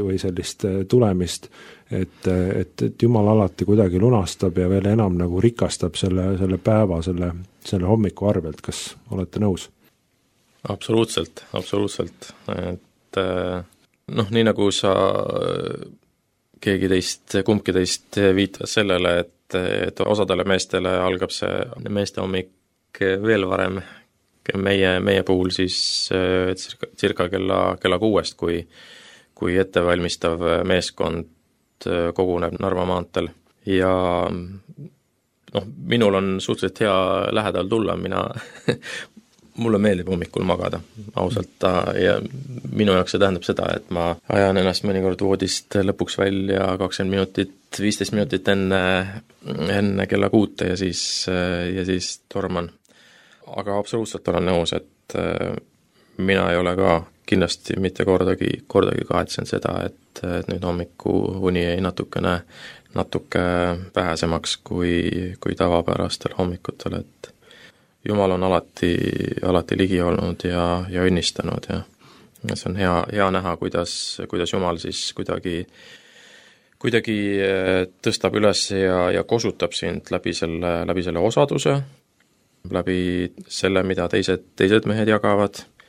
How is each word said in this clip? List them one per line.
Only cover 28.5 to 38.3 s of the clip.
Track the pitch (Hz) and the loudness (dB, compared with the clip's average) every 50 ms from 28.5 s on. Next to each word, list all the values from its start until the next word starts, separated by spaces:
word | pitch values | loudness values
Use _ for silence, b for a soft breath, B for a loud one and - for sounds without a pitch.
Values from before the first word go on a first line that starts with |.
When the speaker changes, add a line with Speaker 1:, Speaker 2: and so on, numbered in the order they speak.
| 85 85 82 B B B B B B B B B B B B B _ | -2 -2 -6 B B B B B B B B B B B B B _
Speaker 2:
kui | - 87 87 90 95 | -4 -2 0 2 2
ettevalmistav | 95 - - 92 87 87 87 87 87 85 - - - 85 82 85 87 82 85 87 87 92 | 0 2 2 2 2 2 2 2 0 -2 -2 -2 -2 -2 0 0 0 2 2 2 2 2
meeskond, | 95 90 - - - - 90 80 82 85 80 - _ _ _ _ _ _ _ _ _ - - | 2 0 0 -2 -4 -4 -2 -2 -2 -4 -8 -10 _ _ _ _ _ _ _ _ _ -10 -6
eh, | 92 92 87 85 85 85 | -4 -2 0 0 0 0
koguneb | - 95 90 87 87 87 85 87 - | 0 0 0 0 0 -2 -2 -2 -2
Narva | 95 95 92 90 90 | -2 -2 0 0 0
maanteel. | 92 92 90 85 - - 90 85 82 - _ _ _ _ _ _ | 0 0 -2 -2 -4 -4 -4 -4 -4 -6 _ _ _ _ _ _
Ja, | 98 95 92 92 92 92 92 92 87 87 87 87 87 90 90 87 92 98 95 - - - - 143 - - _ _ _ _ _ _ _ _ _ _ - - | 0 2 2 4 4 2 2 2 0 0 0 0 -2 -4 -6 -8 -10 -14 -16 -18 -20 -20 -18 -18 -18 -20 _ _ _ _ _ _ _ _ _ _ -8 -6
noh, | 104 92 107 - - - | -6 -6 -6 -10 -12 -2
minul | - 120 120 113 101 98 | 0 2 4 4 4 4
on | 95 98 95 95 95 | 4 2 0 -2 -2
suhteliselt | - - 113 - - 95 - - | -2 -4 -2 -2 -2 -4 -2 0
hea | 113 104 95 95 92 92 92 92 98 - | 2 2 4 2 2 2 0 0 0 0
lähedal | - 110 107 95 90 92 92 95 | 0 0 0 0 0 -2 -2 0
tulla, | 113 113 101 90 87 | 0 0 0 0 -2
mina, | 90 90 95 95 92 95 - | -4 -4 -4 -4 -4 -4 -4